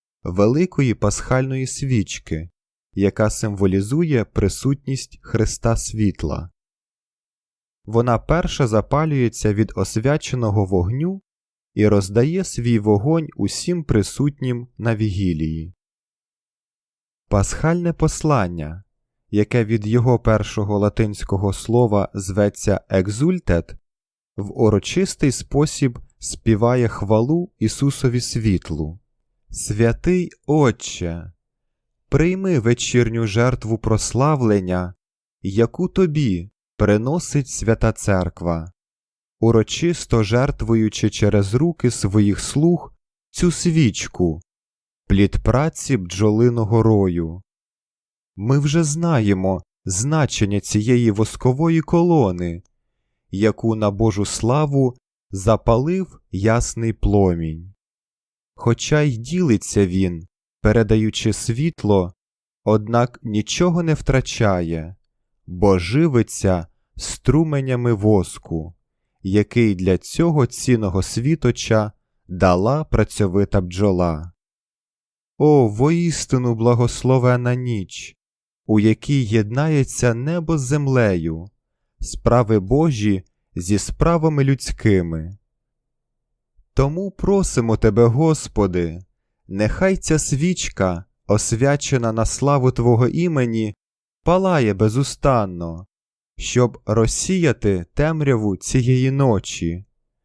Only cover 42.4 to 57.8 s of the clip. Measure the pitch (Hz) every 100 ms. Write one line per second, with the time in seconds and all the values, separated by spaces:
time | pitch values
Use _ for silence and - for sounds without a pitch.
42.4 | - 143 165 175 - - _ _ _ -
43.4 | 175 - 175 160 123 - - - 87 78
44.4 | - _ _ _ _ _ - 98 101 -
45.4 | - 120 156 - - 123 87 92 107 107
46.4 | 120 117 107 113 110 104 95 85 80 87
47.4 | - _ _ _ _ _ _ _ _ -
48.4 | 107 143 147 160 156 151 170 143 104 95
49.4 | 95 92 - _ - 92 131 156 135 -
50.4 | 101 101 - 110 107 123 117 101 110 -
51.4 | 127 131 165 165 - 170 175 160 104 90
52.4 | 87 85 - _ _ _ _ _ _ 98
53.4 | 107 - 113 110 104 101 113 104 101 -
54.4 | 110 139 151 139 127 - _ _ _ 98
55.4 | 95 107 - 113 147 185 185 - _ 92
56.4 | 107 113 - - 113 107 101 101 95 85
57.4 | 80 80 92 -